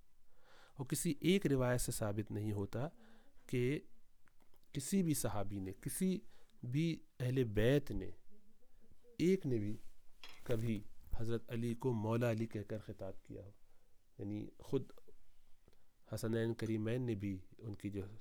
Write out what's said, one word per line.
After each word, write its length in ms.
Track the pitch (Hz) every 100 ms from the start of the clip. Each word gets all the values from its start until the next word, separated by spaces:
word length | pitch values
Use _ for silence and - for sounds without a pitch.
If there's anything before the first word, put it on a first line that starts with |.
| - - - - - - -
اور 120 | - 135
کسی 280 | 147 175 143
ایک 280 | 156 196 156
روایت 340 | 135 123 123
سے 100 | -
ثابت 400 | - 107 101 104
نہیں 200 | 107 107
ہوتا 360 | 101 101 113 143 - - - - - -
کہ 340 | 123 120 147 - - - - - - - - -
کسی 300 | - - 196
بھی 100 | 170
صحابی 460 | 139 120 101 101 101
نے، 140 | 92 95
کسی 380 | - - 185 180 - - - -
بھی 360 | 123 135 165 156 - -
اہل 240 | 127 131
بیت 480 | 120 101 113 143 143
نے، 200 | 104 95 - - - - - - - - - - -
ایک 280 | 165 190 151
نے 120 | 120
بھی 200 | 104 107 - - - - - -
کبھی 380 | - 117 117 107 - - - -
حضرت 340 | 113 117 -
علی 220 | 120 117
کو 200 | 113 131
مولا 380 | 117 107 117 120
علی 140 | 110 113
کہہ 180 | 110 101
کر 100 | 110 -
خطاب 380 | 104 95 95
کیا 200 | - 110
ہو۔ 80 | 101 - - - - - - -
یعنی 300 | 101 104 110 -
خود 240 | - 139 - - - - - - - - - - - - -
حسنین 400 | 113 113 113 113
کریمین 480 | 117 110 110 107 120
نے 140 | 123 107
بھی، 220 | 101 95 - -
ان 180 | 113 101
کی 140 | 101
جو 120 | 98 95 107